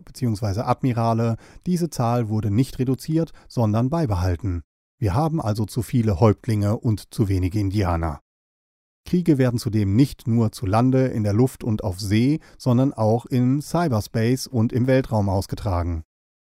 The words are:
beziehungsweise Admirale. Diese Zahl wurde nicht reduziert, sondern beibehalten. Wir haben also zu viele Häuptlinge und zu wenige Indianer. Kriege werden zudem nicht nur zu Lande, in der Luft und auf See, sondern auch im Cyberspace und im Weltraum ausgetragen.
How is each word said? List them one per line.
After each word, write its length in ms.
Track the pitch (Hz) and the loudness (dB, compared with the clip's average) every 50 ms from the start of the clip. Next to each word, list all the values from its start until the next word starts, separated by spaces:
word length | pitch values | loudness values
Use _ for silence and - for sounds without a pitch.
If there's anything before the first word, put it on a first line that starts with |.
| - | -6
beziehungsweise 600 | - - - 131 120 110 98 117 104 92 107 - | -14 -10 -4 -4 -2 -2 -2 -2 -2 -2 -2 -2
Admirale. 680 | 127 120 - - 131 120 117 113 113 113 113 117 117 113 - - - - - - | -2 -2 -2 -2 -2 0 0 0 0 0 0 0 -2 -2 -4 -8 -14 -20 -10 -6
Diese 240 | 175 180 165 175 151 | -4 -2 -2 -2 -4
Zahl 400 | - - 123 113 120 123 117 104 | -4 -2 -2 0 0 -2 -2 -2
wurde 200 | 107 107 104 104 | -2 -2 -2 0
nicht 300 | 101 113 135 - - - | 0 0 0 0 -2 -4
reduziert, 540 | 131 131 131 - - - 156 160 165 - - - - - | -2 -2 -2 -2 -2 -2 -2 -2 -2 -4 -6 -14 -20 -8
sondern 400 | - 135 117 107 104 113 123 131 | -4 -2 0 2 2 0 0 0
beibehalten. 720 | 156 170 160 117 104 87 90 92 87 85 - 101 90 85 - _ _ _ _ _ _ | 0 -2 -2 0 0 0 0 0 -2 -2 -2 -4 -6 -6 -8 _ _ _ _ _ _
Wir 160 | - - 98 87 | -4 -2 0 0
haben 280 | 127 160 160 151 165 | 0 0 0 0 -2
also 240 | - 110 107 104 107 | -2 -2 -2 -2 -4
zu 160 | - - 127 | -4 -4 -6
viele 400 | 101 - - 123 113 110 101 80 | -4 0 0 0 2 2 2 4
Häuptlinge 560 | 120 107 101 - - - 110 104 101 104 107 | 4 4 4 2 0 -2 -2 0 0 0 -2
und 360 | 131 - 123 107 - - - - | 0 0 -2 -2 -2 -4 -6 -4
zu 140 | - 117 | -2 -2
wenige 320 | 95 98 92 92 90 90 107 | 0 0 0 0 0 -2 -2
Indianer. 600 | 101 98 95 107 98 90 85 82 82 80 73 - _ _ _ _ _ _ _ _ _ _ _ _ _ _ _ _ _ | -2 -2 0 0 0 0 0 -2 -2 -4 -6 -8 _ _ _ _ _ _ _ _ _ _ _ _ _ _ _ _ _
Kriege 300 | - - 180 170 170 151 | -2 -2 0 2 2 2
werden 220 | 131 131 123 117 120 | 4 2 2 0 -2
zudem 360 | - 120 98 110 104 98 98 | -2 -2 0 0 2 4 4
nicht 320 | 113 147 - - - - | 4 4 2 0 -4 -4
nur 240 | 123 113 117 113 104 | 0 2 2 2 0
zu 140 | - - - | -2 -4 -4
Lande, 400 | 95 101 113 123 131 131 131 131 | 0 2 2 4 4 4 2 2
in 180 | 123 - 117 104 | 0 0 -2 -2
der 100 | 104 101 | 0 2
Luft 300 | 110 127 131 - - - | 2 2 0 0 -4 -4
und 200 | 120 107 107 - | -4 -4 -2 -4
auf 160 | 101 90 90 | -6 -6 -6
See, 400 | 104 95 104 110 120 135 151 160 - - - | -2 0 2 2 4 2 0 -2 -4 -12 -18
sondern 340 | - - 131 120 120 131 143 | -6 0 2 2 4 2 2
auch 360 | - - 110 107 113 117 - | 0 0 0 2 0 0 -2
im 340 | - 143 123 123 123 135 151 | -2 0 2 2 2 2 0
Cyberspace 840 | 143 - - 165 175 165 120 107 - - - 117 110 117 131 131 - | -2 -2 -2 -2 0 0 0 -2 -2 -2 -2 0 0 0 0 -2 -4
und 260 | - - 117 110 120 - | -4 -2 0 0 0 0
im 140 | 120 123 | 0 2
Weltraum 420 | 131 131 131 131 - 110 107 98 101 | 2 2 2 2 0 -2 -2 0 0
ausgetragen. 720 | 95 98 95 - - - - 104 90 87 85 85 87 82 - _ _ _ _ _ _ _ _ _ _ | 0 -2 -2 -4 -8 -8 -4 -2 -2 -2 -2 -2 -4 -6 -8 _ _ _ _ _ _ _ _ _ _